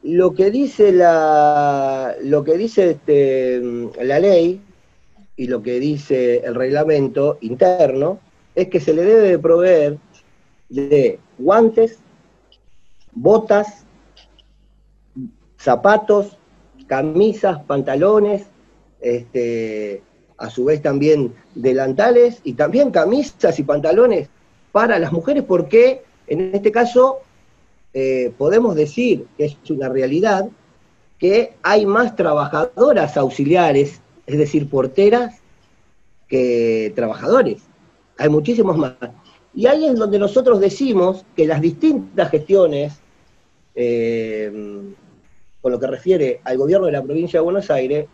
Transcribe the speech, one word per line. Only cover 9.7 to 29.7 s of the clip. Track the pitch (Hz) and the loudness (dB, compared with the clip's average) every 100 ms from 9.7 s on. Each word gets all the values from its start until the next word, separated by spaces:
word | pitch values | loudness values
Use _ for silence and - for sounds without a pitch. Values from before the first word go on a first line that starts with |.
| 170 147 147 _ _ _ _ _ _ _ | 4 2 -4 _ _ _ _ _ _ _
de | 127 139 147 123 90 _ _ | -8 0 2 2 -2 _ _
guantes, | 135 208 226 226 226 - _ _ _ _ _ _ _ - - - - | 2 4 4 2 0 -2 _ _ _ _ _ _ _ -20 -20 -20 -18
botas, | - 135 220 220 202 208 - - _ _ _ _ _ _ _ _ _ _ _ _ - 127 _ _ _ | -2 2 2 2 0 0 -10 -20 _ _ _ _ _ _ _ _ _ _ _ _ -18 -16 _ _ _
zapatos, | - 123 196 214 214 208 202 _ _ _ _ _ - | -2 0 2 0 2 -2 -2 _ _ _ _ _ -8
camisas, | 135 156 156 214 202 196 160 | -6 -2 0 0 0 -4 -4
pantalones, | - 139 135 135 185 214 208 202 202 _ _ _ _ _ | -6 -6 -4 0 2 2 0 -2 -8 _ _ _ _ _
este, | 120 120 120 127 120 117 113 107 104 98 _ _ _ _ | -6 -6 -6 -6 -4 -4 -6 -8 -10 -12 _ _ _ _
a | 113 | -14
su | 120 127 | -4 -2
vez | 151 | -2
también | 151 139 147 151 123 - _ - | -2 -2 2 2 0 -8 _ -4
delantales | 135 131 135 135 226 240 240 233 | -2 0 -2 0 2 4 2 0
y | 151 | -12
también | 127 151 220 277 | -4 -2 2 2
camisas | 185 170 254 294 - 180 156 | 2 0 0 -4 -2 -2 -2
y | |
pantalones | 139 147 160 190 247 196 156 _ _ _ _ | -2 -2 0 2 4 2 -4 _ _ _ _
para | 202 226 202 | 0 2 0
las | 143 | -2
mujeres, | 170 165 285 | -4 -2 -4
porque | - 180 170 226 254 262 - _ - | 0 -2 2 4 4 2 -10 _ -8
en | 151 185 196 | -6 -4 -2
este | 208 | -2
caso, | 220 233 247 262 381 - _ _ _ _ _ _ | 0 0 4 2 0 -12 _ _ _ _ _ _
eh, | 131 131 131 123 117 | -6 -2 -2 -4 -2
podemos | 143 208 240 160 | 0 2 0 0
decir | 151 185 247 170 - _ | -2 -2 -2 -2 -4 _
que | 151 | -6
es | - | -6
una | - | -10